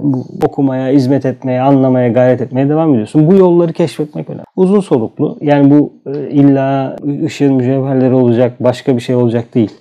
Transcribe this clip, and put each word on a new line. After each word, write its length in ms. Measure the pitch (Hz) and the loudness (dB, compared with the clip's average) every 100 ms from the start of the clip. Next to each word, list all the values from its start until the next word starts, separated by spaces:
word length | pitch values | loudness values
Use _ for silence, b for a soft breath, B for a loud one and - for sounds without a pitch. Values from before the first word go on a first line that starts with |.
Bu 240 | 143 127 - - 147 | -4 -4 -6 -4 -4
okumaya, 440 | - 135 131 131 | 0 -2 -2 0
hizmet 360 | 139 127 139 135 | 0 2 0 -2
etmeye, 360 | 123 131 127 | -4 -4 -2
anlamaya, 480 | 135 139 131 127 123 | 2 2 2 2 0
gayret 320 | 117 127 127 | 2 2 0
etmeye 280 | 113 131 139 | -2 -2 0
devam 240 | 151 160 | 0 0
ediyorsun. 340 | 120 104 151 156 | 0 0 0 4
Bu 80 | 196 | 4
yolları 380 | 185 175 170 | 4 2 0
keşfetmek 560 | - 165 - 151 160 151 | -2 -4 -4 -10 -10 -12
önemli. 160 | - - - | -14 -8 -2
Uzun 240 | 185 208 | 2 0
soluklu. 580 | 190 139 110 - 151 - | 0 -2 -2 -4 -6 -4
Yani 300 | 147 143 139 | 0 2 4
bu, 220 | 147 - - - 147 | 4 2 -6 -12 -10
e, 140 | 135 | -2
illa 680 | 143 143 135 135 135 135 - 143 143 156 | 2 4 2 0 -2 -4 -6 -8 -6 -6
ışığın 280 | - 143 | -2 0
mücevherleri 600 | 131 123 135 135 131 127 | 0 0 -2 -2 0 2
olacak, 400 | 127 123 117 123 123 | 2 2 2 0 0
başka 360 | 120 123 - 120 | -2 -2 -2 -2
bir 60 | |
şey 140 | 123 123 | -2 0
olacak 400 | 120 117 113 127 | 0 -2 -2 -2
değil. 160 | 104 - | -2 -4